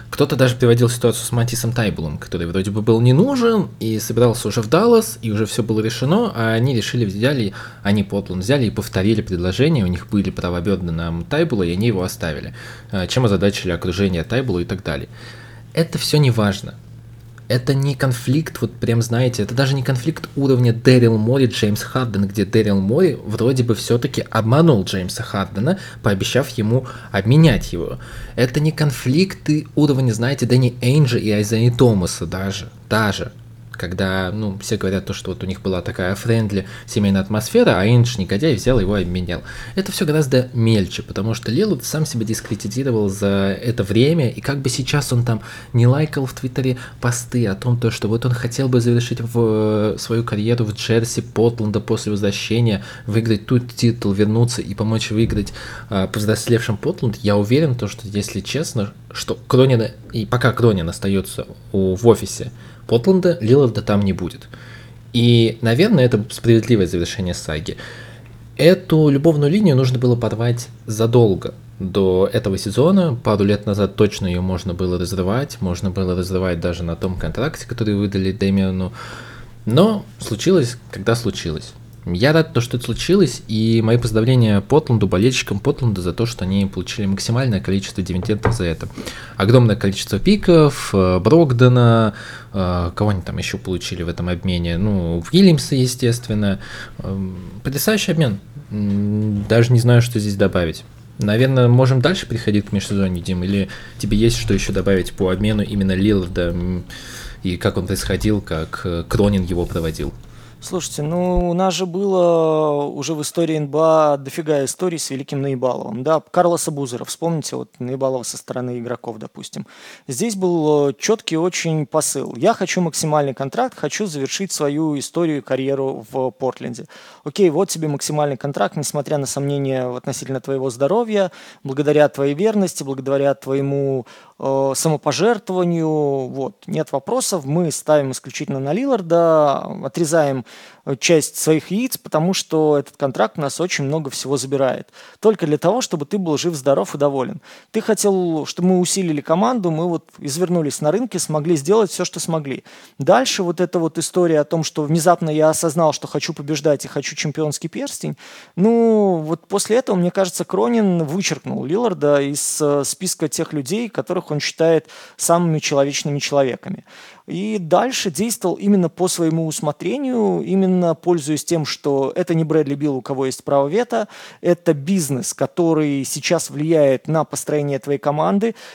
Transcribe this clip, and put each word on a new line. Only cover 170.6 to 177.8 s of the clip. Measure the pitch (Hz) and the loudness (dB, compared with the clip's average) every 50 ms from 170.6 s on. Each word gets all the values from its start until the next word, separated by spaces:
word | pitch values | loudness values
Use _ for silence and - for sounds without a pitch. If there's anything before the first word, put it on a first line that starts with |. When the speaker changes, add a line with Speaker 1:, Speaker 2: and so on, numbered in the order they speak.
| 190 185 185 180 180 165 156 | 2 4 2 2 2 2 0
Speaker 2:
пользуясь | - - 175 175 165 135 151 151 139 - | 0 0 0 0 0 0 -2 -4 -4 -2
тем, | - 170 165 147 | -2 -2 -2 -2
что | - - - - 147 139 135 135 131 - | -4 -6 -4 -2 0 0 2 0 0 -2
это | - 175 - 170 | -4 -2 0 0
не | 160 160 | 0 0
Брэдли | 151 156 156 147 135 139 | 2 2 0 2 0 -2
Билл, | 139 147 147 135 | -2 -2 -2 -2
у | 127 - | -2 -4
кого | - 139 131 135 | -6 -4 -2 -2
есть | 131 - - - | -4 -4 -6 -4
право | 151 143 139 139 143 | 0 2 2 2 2
вето, | 170 226 247 - 240 226 208 - - - - - - - | 0 -2 -2 0 -2 -4 -4 -4 -10 -20 -20 -20 -16 -4
это | - 175 175 - - 170 156 | 0 0 0 2 2 0 0
бизнес, | 143 135 165 196 185 156 131 139 123 - - - | 0 0 0 0 0 0 -2 -4 -4 -4 -6 -4
который | - 147 - - - 170 165 160 156 151 147 143 139 131 | -4 -4 -4 -2 0 2 2 2 2 2 0 -2 -2 -4
сейчас | - - 147 - - 175 156 - - | -6 -8 -6 -2 0 0 0 -2 -4
влияет | 135 143 151 160 170 156 143 139 131 123 - | -6 -6 -2 2 4 4 4 4 4 2 -2
на | - 156 160 147 | -2 0 0 0
построение | - - - - - 147 151 143 143 139 | -2 -6 -10 -6 -2 -2 -2 -2 -2 -4
твоей | 131 | -4